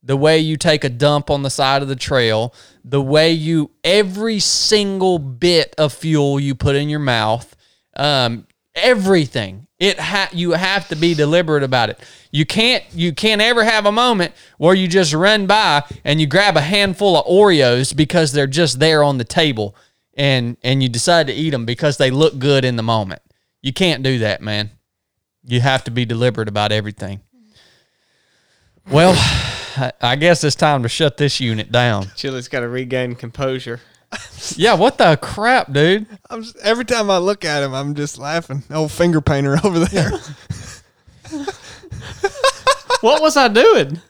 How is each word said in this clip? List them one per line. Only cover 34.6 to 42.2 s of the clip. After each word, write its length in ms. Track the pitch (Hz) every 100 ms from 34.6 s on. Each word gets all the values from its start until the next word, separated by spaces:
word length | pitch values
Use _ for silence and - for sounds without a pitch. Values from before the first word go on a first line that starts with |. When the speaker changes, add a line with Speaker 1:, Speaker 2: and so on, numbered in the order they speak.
| 202
Speaker 1:
what 240 | 190 226 -
the 180 | 202 123
crap, 500 | - - 220 254 -
dude? 340 | 143 160 202 214 208 _
Speaker 3:
I'm 120 | 233
s-, 120 | 226 -
every 220 | 202 233
time 260 | 240 240 202
I 80 | 190
look 260 | 180 202 170
at 180 | 147
him, 100 | 139
I'm 220 | 131 143 147
just 220 | 147 -
laughing. 440 | 139 165 165 139 -
Old 220 | 156 156
finger 300 | - 175 160
painter 360 | - 139 139 143
<laughs> 40 |
over 160 | 202 170 185
there. 260 | 196 123 359 - 143 - - - - _ _ _ _ - 311 285 - - - 370 - - -